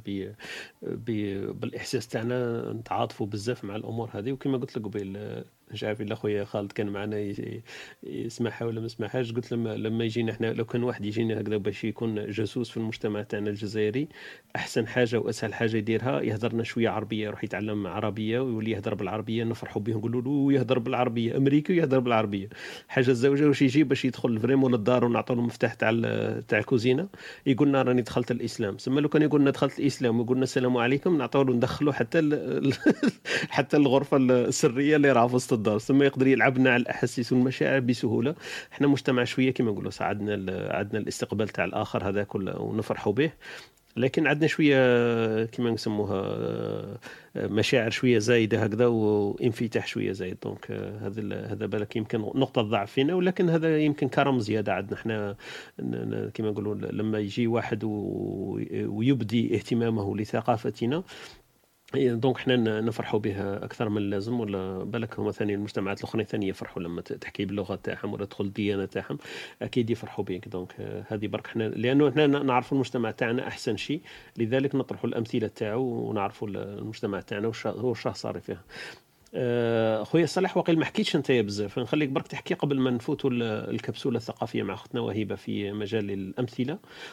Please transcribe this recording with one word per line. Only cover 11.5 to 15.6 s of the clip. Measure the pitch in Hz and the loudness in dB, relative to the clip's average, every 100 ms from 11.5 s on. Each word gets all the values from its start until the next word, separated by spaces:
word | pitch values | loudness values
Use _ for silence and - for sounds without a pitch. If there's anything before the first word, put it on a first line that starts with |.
| 107 | -2
باش | 101 98 | -2 -4
يكون | 113 104 117 107 107 | -6 -4 -4 -4 -4
جاسوس | 101 101 - 113 | -4 -4 -4 -4
في | - | -4
المجتمع | 110 110 113 104 | -6 -4 -4 -4
تاعنا | 104 107 104 | -4 -4 -4
الجزائري، | 104 104 110 107 117 151 - - - _ - | -4 -4 0 0 0 -4 -8 -18 -20 _ -8
أحسن | - - 113 | -2 -2 0
حاجة | 127 120 113 | 2 2 2
وأسهل | - 110 110 | 0 -2 -4
حاجة | - | 0